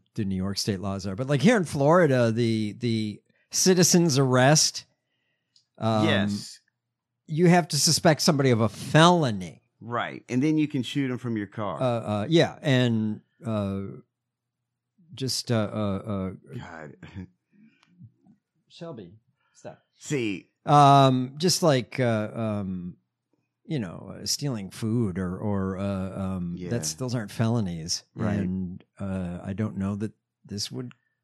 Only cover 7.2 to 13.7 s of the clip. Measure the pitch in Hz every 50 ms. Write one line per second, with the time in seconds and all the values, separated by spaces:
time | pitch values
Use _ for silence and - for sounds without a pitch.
7.2 | _ - 156 147 180 165 175 180 160 - - 143 - 165 143 - - 170 156 -
8.2 | - - 160 135 139 135 123 107 113 104 - - - - - 151 160 175 180 175
9.2 | 156 123 107 98 90 82 - - _ _ _ _ - 113 120 117 98 80 67 -
10.2 | - - 120 127 135 156 156 156 151 143 - 135 117 - - 143 139 131 127 113
11.2 | - 123 117 107 104 95 - - 107 98 82 69 131 127 120 117 - 101 104 104
12.2 | 104 - 165 170 147 - - - - 156 131 127 127 120 113 110 110 107 107 -
13.2 | - _ _ _ - 117 110 107 101 98